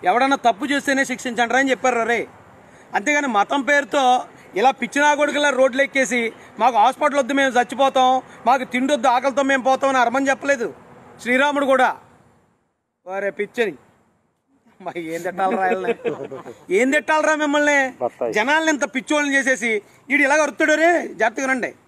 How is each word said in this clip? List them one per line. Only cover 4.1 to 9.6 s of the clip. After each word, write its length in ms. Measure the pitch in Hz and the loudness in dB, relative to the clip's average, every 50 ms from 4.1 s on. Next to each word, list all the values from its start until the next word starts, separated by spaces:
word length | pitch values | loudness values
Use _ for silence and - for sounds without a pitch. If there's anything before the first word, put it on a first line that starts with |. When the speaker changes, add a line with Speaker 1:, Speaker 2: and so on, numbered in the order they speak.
| 247 254 - - - - - - - | 2 2 0 -6 -16 -20 -20 -10 -4
Speaker 1:
ఇలా 160 | 180 214 269 262 - | 0 2 2 2 0
పిచ్చి 200 | 240 - - 277 294 | -6 -6 -2 0 2
నా 120 | 294 294 | 2 2
కొడుకులా 360 | 285 294 285 240 285 294 294 269 247 | 2 0 0 0 0 0 0 2 2
రోడ్లు 220 | 262 269 233 269 277 | 2 2 2 0 -2
ఎక్కేసి 500 | 269 - 277 262 196 254 240 233 226 - - - - - - | 0 0 -2 0 0 0 -2 -2 -4 -6 -10 -20 -20 -6 0
"మాకు 180 | 214 247 240 | 0 2 4
హాస్పిటల్ 420 | 220 208 247 262 - 302 294 269 285 | 4 2 2 2 2 -2 0 0 0
వద్దు, 140 | 277 226 277 | -2 0 0
మేము 200 | 277 277 269 233 247 | 0 0 2 2 0
చచ్చిపోతాం, 500 | 247 247 254 226 269 262 262 262 254 254 262 254 - - - - - | 0 0 0 0 0 2 2 2 2 2 2 0 -2 -8 -20 -6 0
మాకు 180 | - 262 269 254 | 0 0 0 0
తిండి 280 | - - 247 254 269 294 | -4 -4 -2 0 0 -2
వద్దు, 160 | 277 226 269 | 2 2 2
ఆకలితో 340 | 240 254 247 269 254 277 277 | 2 2 0 -2 -2 0 0
మేము 200 | 269 277 269 | 0 0 0